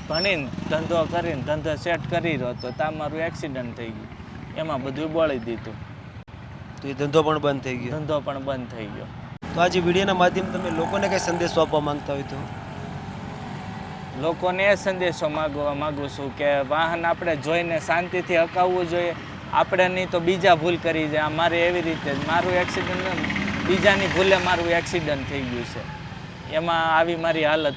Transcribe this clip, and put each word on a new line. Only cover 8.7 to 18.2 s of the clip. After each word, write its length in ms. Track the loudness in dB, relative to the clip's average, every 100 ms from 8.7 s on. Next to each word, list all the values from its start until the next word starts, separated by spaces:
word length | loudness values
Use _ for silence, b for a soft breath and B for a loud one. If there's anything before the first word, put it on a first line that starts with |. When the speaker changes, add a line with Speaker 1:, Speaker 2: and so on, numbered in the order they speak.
| -8 -8
Speaker 1:
ગયો. 220 | -8 -10 -12 -14 -12 -4 2
Speaker 2:
તો 60 |
આજે 180 | 4 4
વીડિયોના 340 | 4 4 4
માધ્યમ 380 | 4 4 4 0
તમે 160 | -2 -2
લોકોને 380 | 0 0 0 2
કંઈ 120 | 0
સંદેશો 420 | 0 0 2 4
આપવા 180 | 4 4
માંગતા 340 | 2 -2 -2
હોય 100 | -4
તો? 140 | -4 -8 -8 -10 -10 -10 -10 -10 -10 -10 -10 -10 -8 -8 -8 -10 -10 -10 -10 -4
Speaker 1:
લોકોને 420 | -2 0 0 2
એ 120 | 4 4
સંદેશો 540 | 2 0 0 0 -2
માગવા 440 | 0 -2 0 -2
માગું 360 | 0 -2 -2 -4
છું 280 | -6 -6 0
કે 120 | 2 2
વાહન 440 | 2 2 2 2 0
આપણે 300 | 0 0 -2
જોઈને 440 | 0 0 0 -2
શાંતિથી 580 | 0 0 0 -2